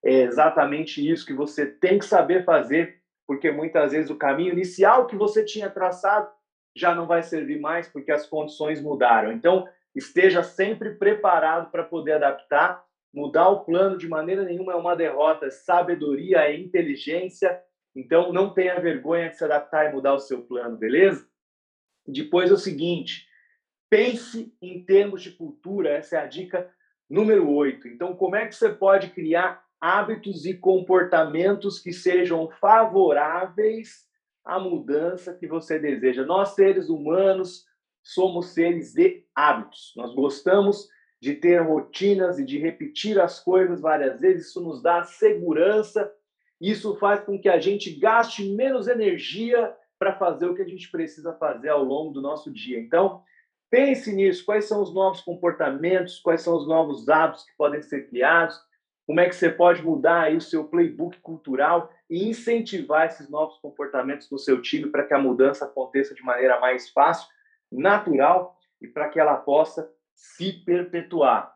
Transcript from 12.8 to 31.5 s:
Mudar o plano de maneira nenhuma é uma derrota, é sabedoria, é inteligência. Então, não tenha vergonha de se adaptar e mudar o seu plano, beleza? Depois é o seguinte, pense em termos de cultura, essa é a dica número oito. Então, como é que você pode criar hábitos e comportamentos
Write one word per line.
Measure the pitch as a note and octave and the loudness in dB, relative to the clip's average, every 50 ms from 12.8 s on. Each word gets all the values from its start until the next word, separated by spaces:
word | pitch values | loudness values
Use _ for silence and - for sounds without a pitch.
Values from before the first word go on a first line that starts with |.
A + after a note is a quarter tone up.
| _ _ _ _ _ _ _ | _ _ _ _ _ _ _
Mudar | C#3+ C#3+ C#3 D3 D#3+ E3+ F#3 | -10 -10 -2 2 4 6 6
o | G3+ G3 - | 4 2 -2
plano | - E3 F3+ F#3+ G3 F#3+ F3+ | -2 0 2 2 2 0 -4
de | E3+ E3 | -8 -6
maneira | D#3+ D#3 D#3 E3+ F#3+ F#3+ G3 | -6 -6 -4 -4 -4 -4 -4
nenhuma | F3+ F3 F3 F#3 F#3 | -4 -6 -8 -6 -6
é | F3+ | -6
uma | F3 E3 F3 F3 | -4 -2 -2 -2
derrota, | E3 E3+ D3+ C3+ C#3 D3+ D#3 D#3 - D3 C3 | 0 -2 -2 0 0 2 2 2 0 -4 -10
é | |
sabedoria, | C3 - _ - F3+ F3 F3 E3 F3 D#3 D3+ D3 C#3 C#3+ E3 F#3 F#3+ E3 | -10 -12 _ 2 2 2 2 0 -4 -4 -4 -4 -4 -4 0 2 2 4
é | D3+ D3 D3+ D#3 | 4 2 0 -4
inteligência. | F#3 F3+ - F3 E3 D3 C#3 C3 - C#3+ D#3 F3 F#3 F#3+ - - - F#3 F3+ F3+ _ _ _ _ _ _ _ | -10 -4 -2 -2 -2 -2 -4 -8 -8 -6 -6 -6 -6 -8 -6 -2 -2 -2 -2 -4 _ _ _ _ _ _ _
Então, | C3+ C3 - D#3+ E3 F3+ F3+ | -18 -6 2 2 2 2 2
não | E3+ F3+ G3 G3+ - | 0 0 0 0 0
tenha | F#3+ F#3 F3+ F3+ F3+ | 0 0 0 0 -2
vergonha | E3+ E3+ D3+ C3 B2+ D3+ E3+ E3+ E3+ E3 | -2 -2 -4 -4 -4 -2 -2 -2 -2 -4
de | E3 - | -8 -6
se | E3 | -4
adaptar | D3+ D3+ D3 D3 - - D#3 D3+ D3+ | -2 0 -2 -2 -2 0 0 0 0
e | C#3+ | 0
mudar | C3+ C3+ C#3 C#3 | -2 0 0 0
o | C#3 | 0
seu | C3+ - C3+ A#2+ A#2+ | -2 -6 -10 -10 -10
plano, | A#2+ B2 A#2+ A#2+ A#2+ A2+ G#2+ | _ -10 -8 -8 -8 -8 -6
beleza? | A2 A2 B2+ D#3 F#3+ G3 F3 C#3 - _ _ _ _ _ _ _ _ _ _ _ _ _ _ _ _ - | -4 0 4 6 4 4 4 0 -12 _ _ _ _ _ _ _ _ _ _ _ _ _ _ _ _ -10
Depois | - C4+ D#4 - - C4+ C4+ - | -8 -8 -6 0 0 2 4 4
é | G3+ | 4
o | - | 4
seguinte, | - F#3+ D#3+ C3+ D#3+ E3+ F3 - - - - - - _ _ _ _ _ _ _ _ _ _ _ _ _ | 2 -6 -6 -4 -4 -4 -4 -4 -6 -10 -14 -16 -18 _ _ _ _ _ _ _ _ _ _ _ _ _
pense | - G#3 A#3 B3+ A#3 A#3 - - - A3+ A3 - _ _ | 4 4 4 2 -2 -6 -10 -12 -12 -12 -12 -14 _ _
em | - F3+ F3+ F3+ F3+ | -18 -14 -14 -14 0
termos | - F#3+ G3 G#3 G3+ G3 F#3 | 4 6 6 6 4 -4 -10
de | - F3+ | -14 -16
cultura, | - _ E3+ D3+ - _ _ F3+ G3 G3+ E3+ D3 | -16 _ -16 -16 -16 _ _ -10 -6 -4 -2 -2
essa | D3 D3 - - F3 | -2 -2 -4 -4 -6
é | D#3+ | -6
a | C#3+ | -6
dica | - B2+ E3 F#3 - - F3+ F3+ F3+ _ _ _ _ _ _ _ _ | -6 -12 -14 -12 -8 -8 -8 -8 -8 _ _ _ _ _ _ _ _
número | - F#3 G#3+ G#3+ A3 G3 E3+ D3 | 0 0 4 4 4 4 4 4
oito. | C#3+ D3 D3 C3+ B2+ - - A#2+ | 2 2 2 0 -2 -4 -14 -20
Então, | A#2 A#2+ F3 F3+ F3+ | -10 -8 -8 -8 -4
como | F3+ F#3+ F3+ F#3 G#3 | -2 -2 -2 0 -2
é | A3+ G#3+ | -4 -4
que | - | -4
você | - A#3 G#3+ | 0 0 0
pode | - - F#3+ G3 G3 G3 F#3+ F#3 | 0 2 4 4 4 4 4 -2
criar | - F3+ E3+ D#3 E3 E3+ F3+ F3 - - _ _ _ _ | -10 -8 -4 -2 0 0 0 0 -4 -8 _ _ _ _
hábitos | D#3+ E3 F#3 G3+ G#3 G#3+ A3+ G3+ - G3+ F#3+ E3 C#3+ | -2 0 0 0 0 -2 -6 -8 -8 -12 -12 -10 -8
e | F3+ F#3 | -10 -10
comportamentos | - - F#3 F#3+ F#3 F3+ - F#3 F#3 F3 F3+ F3+ D#3+ D#3+ D3+ D3 D#3+ F3+ G3 | -2 2 2 2 2 2 4 2 2 4 4 2 2 2 2 0 0 0 0